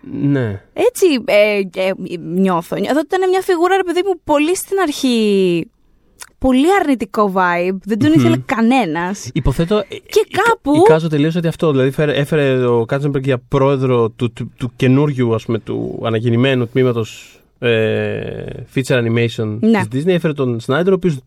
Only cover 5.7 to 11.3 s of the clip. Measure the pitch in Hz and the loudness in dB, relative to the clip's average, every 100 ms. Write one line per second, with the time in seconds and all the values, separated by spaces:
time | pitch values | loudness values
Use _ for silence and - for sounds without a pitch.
5.7 | _ _ _ _ _ - _ 262 254 302 | _ _ _ _ _ -20 _ 0 2 4
6.7 | 392 330 254 233 - 208 190 180 175 180 | 2 2 0 -2 0 0 2 0 0 -2
7.7 | 190 196 214 202 - 120 120 127 247 226 | -4 -4 0 4 4 4 2 -2 0 2
8.7 | 262 196 156 175 196 - 160 143 131 170 | 2 0 -2 -4 -6 -6 -4 -2 -2 0
9.7 | 214 202 113 _ 403 427 - 453 466 - | -2 -4 -12 _ 0 0 0 0 0 2
10.7 | 302 392 160 165 151 151 | 4 6 4 2 0 0